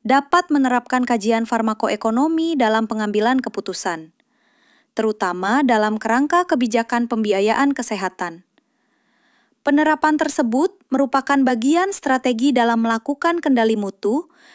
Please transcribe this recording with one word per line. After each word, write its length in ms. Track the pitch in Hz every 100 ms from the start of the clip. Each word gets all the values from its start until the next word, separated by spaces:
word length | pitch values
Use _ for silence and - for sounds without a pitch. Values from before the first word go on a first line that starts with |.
| 208
dapat 400 | 269 285 349 349
menerapkan 560 | 294 254 247 - 254
kajian 400 | 247 240 214 226
farmakoekonomi 1120 | 226 226 220 214 214 208 226 233 311 320 330 294
dalam 320 | 220 220 220
pengambilan 560 | 214 208 208 226 262
keputusan, 720 | 226 208 - 185 190 165 160 _ _ _ _ _ _ _ _ -
terutama 720 | 220 214 190 175 190 262 269
dalam 320 | 220 214 214
kerangka 480 | 220 240 294 349 359
kebijakan 640 | 269 240 233 226 240 233
pembiayaan 640 | 226 208 196 208 220 277 277
kesehatan. 720 | - 202 185 - 175 170 _ _ _ _ _ _ _ _ _ _ _ _
Penerapan 560 | - 285 311 302 311 302
tersebut 560 | 302 - 240 247 370 - -
merupakan 480 | 269 269 - 269 277
bagian 480 | 254 240 262 339 381
strategi 640 | - 277 262 254 226 277 247
dalam 320 | 233 233 226
melakukan 560 | 226 254 285 339 339
kendali 320 | 302 240 226 220
mutu 560 | 196 - 208 277 - _ -